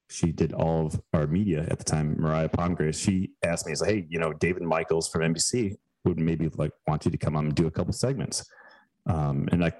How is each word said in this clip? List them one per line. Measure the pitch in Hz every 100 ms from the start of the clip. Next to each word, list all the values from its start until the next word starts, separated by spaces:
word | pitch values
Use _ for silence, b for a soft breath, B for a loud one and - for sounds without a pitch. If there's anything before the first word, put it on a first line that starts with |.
| _
she | - 85
did | - 80
all | - 82 82 80
of | 78 -
our | - 73
media | 85 104 76 80
at | -
the | -
time, | 78 76 -
Mariah | 80 78 80
Palmgrace, | - 87 87 78 78
she | - 95 95 -
asked | 87 85 85
me, |
she's | 76
like, | 85
"Hey, | 107 78
you | 82
know, | 80
David | 76 82 90
Michaels | 85 80 82 82 80
from | 85
N | 82
B | 82
C | - 123 104 101 _ _
would | 92 82
maybe, | 80 82 80 73
like, | 76 - -
want | 76 -
you |
to | 78
come | - 76
on | 76
and |
do | 71 80
a |
couple | - 82
segments." | - 120 139 - - - B B B B _ -
Um, | 80 73 69 -
and | 85
I, | 85